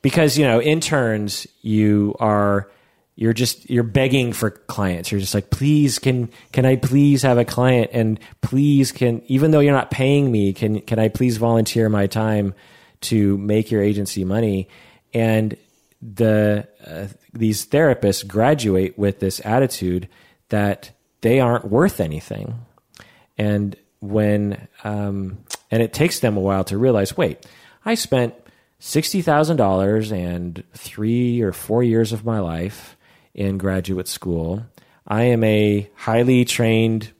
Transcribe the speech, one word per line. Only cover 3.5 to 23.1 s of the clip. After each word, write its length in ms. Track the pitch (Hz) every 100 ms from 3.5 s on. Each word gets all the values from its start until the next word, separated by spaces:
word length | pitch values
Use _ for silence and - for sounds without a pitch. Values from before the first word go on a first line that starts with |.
| - -
you're 140 | 123
begging 480 | 117 107 135 135 120
for 180 | - 110
clients. 600 | - _ - 98 87 87
You're 80 | 101
just 140 | 95
like, 160 | 104 -
"Please, 500 | - 139 151 143 117
can, 300 | 135 127 117 - -
can 160 | - 131
I 100 | 131
please 460 | 135 135 143 139
have 160 | 135 120
a 60 |
client? 460 | 117 - 127 127 117
And 260 | 120 110 110 - -
please, 500 | - 131 143 143 131
can, 320 | - 123 117 -
even 240 | 131 156
though 80 | 156
you're 140 | 143
not 180 | 139 -
paying 400 | - 131 143 139
me, 200 | 113 101
can, 280 | 95 110 107
can 180 | - 113
I 100 | 110
please 280 | - 127 110
volunteer 520 | 117 113 110 120 110
my 200 | 107 98
time 440 | 110 110 107 101 95 - - _ _
to 340 | - 113 101 98
make 320 | 101 107 110
your 120 | 110
agency 420 | 101 104 98 -
money?" 420 | 92 101 113 98 95 - - _ _
And 420 | 117 113 110 110 - _ _ _ _
the, 680 | 117 98 113 107 104 104 - _
uh, 220 | - 80 101 - _
these 320 | 117 110 104 -
therapists 600 | 143 160 127 104 95 101
graduate 720 | 104 117 151 110 92 95 -
with 220 | 101 98
this 200 | 95 -
attitude 640 | 104 117 131 - 92 90 92 _ _ _ _
that 420 | 107 104 98 - _ _ _
they 180 | 113 127
aren't 280 | 127 120 107
worth 340 | 110 185 -
anything. 540 | 82 76 - 50 - 117 120 _ _ - -